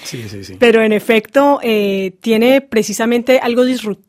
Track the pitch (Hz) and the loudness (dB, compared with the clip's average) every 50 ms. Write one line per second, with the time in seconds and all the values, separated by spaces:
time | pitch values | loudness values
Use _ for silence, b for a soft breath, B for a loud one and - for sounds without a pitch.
0 | - - - 127 113 101 104 98 95 - 92 90 247 233 220 226 220 214 214 208 | -16 -14 -14 -12 -12 -12 -14 -14 -16 -16 -2 2 4 4 4 4 2 0 0 -2
1 | 208 - 226 220 214 - - 277 285 285 285 254 - 233 220 214 202 202 196 190 | 0 0 0 0 -2 0 0 2 2 2 2 0 -2 -2 -2 -2 -2 -2 -2 -4
2 | 190 185 185 _ - 233 220 220 233 247 262 277 269 - - 226 214 - 202 - | -6 -8 -10 _ -2 -2 0 2 4 4 2 2 0 0 -2 -2 -2 -2 -4 -4
3 | 226 233 240 240 233 269 254 - - 247 240 240 254 254 262 240 - 214 196 - | -2 0 0 0 2 2 2 2 0 0 0 0 0 0 -2 -4 -6 -8 -8 -8
4 | _ | _